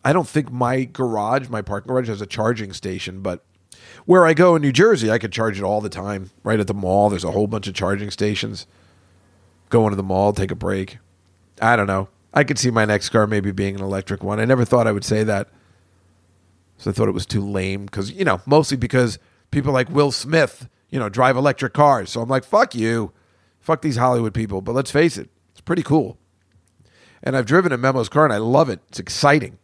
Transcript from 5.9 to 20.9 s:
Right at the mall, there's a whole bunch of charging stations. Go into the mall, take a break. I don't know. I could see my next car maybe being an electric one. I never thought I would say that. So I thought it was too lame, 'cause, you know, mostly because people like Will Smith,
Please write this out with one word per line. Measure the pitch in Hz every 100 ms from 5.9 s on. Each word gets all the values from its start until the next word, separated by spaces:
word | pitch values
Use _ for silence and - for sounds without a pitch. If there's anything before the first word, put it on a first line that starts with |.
| 95 98 98 92 _
Right | 107 110
at | 101
the |
mall, | 101 92 98 104
there's | 95
a | 87
whole | 85 107
bunch | 110 98
of |
charging | 90 92 101 104
stations. | - 104 98 110 101 - _ _ _ _ _ _ _ _ _ -
Go | 120 107
into | 98
the |
mall, | 95 95 101
take | 104 95
a | 92
break. | 95 98 95 - _ _ _ _ _ -
I | 113 117
don't | 101
know. | 95 98 _ _
I | -
could | 147 131
see | 123
my | 113
next | 107 104 -
car | 113 107
maybe | 107 98
being | 95 98
an | 98
electric | 98 98 - 101
one. | 98 107
I |
never | 113 131
thought | 120 123 113
I |
would | 101
say | - 107
that. | 107 101 - _ _ _ _ _ _ _ _ _ _ _ _ _
So | 101
I |
thought | 98 107
it |
was | 98 -
too | 107 98
lame, | 101 95 101 101
'cause, | - 98
you | 190
know, | 175 90 -
mostly | 147 151 131
because | 120 131 120 - _ _ _
people | 143 135
like | 131 127
Will | 143 143
Smith, | - 131 160 147 - 123 _ _